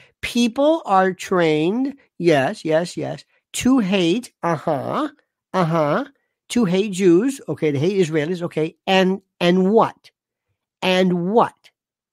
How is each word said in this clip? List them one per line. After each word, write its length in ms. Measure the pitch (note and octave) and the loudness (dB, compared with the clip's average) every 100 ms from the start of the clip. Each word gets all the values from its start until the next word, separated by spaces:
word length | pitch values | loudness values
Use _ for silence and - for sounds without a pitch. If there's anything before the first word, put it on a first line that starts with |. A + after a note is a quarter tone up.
| _ _ | _ _
People 640 | - A#3+ A#3+ A#3 D4 D#4+ - | -6 0 0 2 0 0 0
are 260 | F#3+ F#3+ | 2 2
trained, 840 | F3+ - F#3 E3 D3+ D#3+ A3+ C4+ - _ _ | -2 -2 0 2 2 0 0 -4 -6 _ _
yes, 440 | E3+ D3 C3 G#3+ | 2 2 0 -4
yes, 320 | D#3 D#3 F3 - | -2 -2 -2 -8
yes, 300 | C3+ D3 - _ _ | -10 -10 -16 _ _
to 260 | - A#3+ C4+ | -4 2 2
hate, 520 | F#3 G3 E3 G#3+ - _ | 2 0 2 0 -4 _
uh-huh, 640 | E3+ D#3+ - C#3+ A#2+ D#3+ D4 - _ _ _ F#3 | -4 -2 -2 -4 -4 -6 -6 -10 _ _ _ -2
uh-huh, 500 | E3 E3 D3 F3+ C#4 _ _ _ _ | 0 0 0 -2 -4 _ _ _ _
to 160 | A#3+ G3+ | -2 0
hate 260 | F#3 A3 | 0 -2
Jews, 500 | F3+ G3 E3+ C4+ C4+ - | 0 4 4 2 -4 -10
okay, 220 | D#3 D#3 | -4 -2
to 80 | C3+ | -2
hate 180 | E3 G3+ | -2 0
Israelis, 460 | D#3 D#3+ D3 F3+ | 0 -2 -4 -6
okay, 320 | E3+ - D#3+ - - | -6 -6 -6 -6 -2
and, 380 | F#3+ F#3 F#3+ - _ | 2 2 -2 -8 _
and 320 | F3 F3+ F#3 | 2 2 4
what? 400 | A3 E3+ - _ _ _ _ _ _ _ _ | 2 0 -4 _ _ _ _ _ _ _ _
And 480 | F3+ F#3 F#3 F3 F3 | 0 2 2 0 0
what? 400 | A3+ F3+ - _ _ _ _ _ | 0 0 -4 _ _ _ _ _